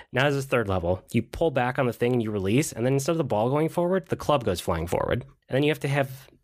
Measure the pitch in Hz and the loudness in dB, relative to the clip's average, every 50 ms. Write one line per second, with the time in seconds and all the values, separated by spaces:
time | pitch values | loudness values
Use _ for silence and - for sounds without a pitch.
0 | - - - 123 135 147 143 139 135 - - 120 110 98 92 92 82 87 92 - | -10 -4 0 2 2 2 2 0 -2 0 0 0 2 2 0 0 0 0 -2 -2
1 | - - - 120 - - - - 170 165 131 131 123 123 127 - 135 120 107 - | -2 -2 -2 -2 -2 -2 -2 -2 0 0 0 0 0 0 0 0 0 0 0 0
2 | 120 120 127 120 110 110 107 101 92 98 110 135 156 - - 113 117 131 139 139 | 0 2 2 2 0 0 -2 -2 0 2 2 2 2 0 -2 -2 0 0 2 0
3 | 139 175 170 160 151 120 110 104 110 127 139 147 160 160 - 180 175 175 190 190 | 0 0 -2 -2 0 0 0 0 2 2 2 0 0 0 0 0 0 0 0 -2
4 | 180 - - - - - 147 139 - 104 90 85 - - 87 82 82 85 - - | -2 -4 -6 -4 0 0 0 2 2 0 -2 -2 -2 -2 -2 -2 -2 -2 -2 -2
5 | - - 90 120 - - - _ _ - 123 135 147 147 151 143 - 139 143 143 | 0 0 -2 -2 -4 -8 -18 _ _ -4 0 0 2 2 0 0 -2 -2 0 0
6 | 135 131 131 - - - - _ | -2 -2 -4 -14 -20 -20 -20 _